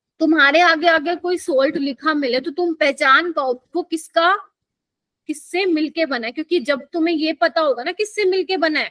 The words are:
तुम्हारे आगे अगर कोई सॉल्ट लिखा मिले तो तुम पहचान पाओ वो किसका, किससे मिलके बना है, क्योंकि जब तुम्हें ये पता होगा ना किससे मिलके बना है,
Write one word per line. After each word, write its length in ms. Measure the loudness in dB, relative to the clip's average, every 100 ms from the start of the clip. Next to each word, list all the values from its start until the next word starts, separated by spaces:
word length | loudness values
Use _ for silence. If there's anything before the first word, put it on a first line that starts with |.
| _ -2
तुम्हारे 420 | 2 4 4 6
आगे 280 | 4 4 2
अगर 280 | 2 0 -4
कोई 220 | -4 -4
सॉल्ट 380 | 0 2 2 0
लिखा 380 | -4 -4 -4
मिले 260 | -2 -2 -2
तो 100 | -4
तुम 240 | -2 -2
पहचान 580 | 0 0 2 4 4 2
पाओ 300 | -2 -2 -4 _ -8
वो 60 |
किसका, 680 | -6 -8 -4 0 2 2 -4 _ _ _ _ _ _ _ -12
किससे 400 | -12 -6 -2 0
मिलके 400 | 0 -2 -2 -2
बना 200 | -4 -6
है, 60 |
क्योंकि 280 | -8 -4 -2
जब 280 | 0 -4 -4
तुम्हें 220 | -2 -2
ये 180 | 0 -2
पता 280 | 0 0 0
होगा 220 | 0 0
ना 100 | -4
किससे 320 | -4 -6 -2
मिलके 320 | 0 0 -2 0
बना 240 | 0 0
है, 100 | -4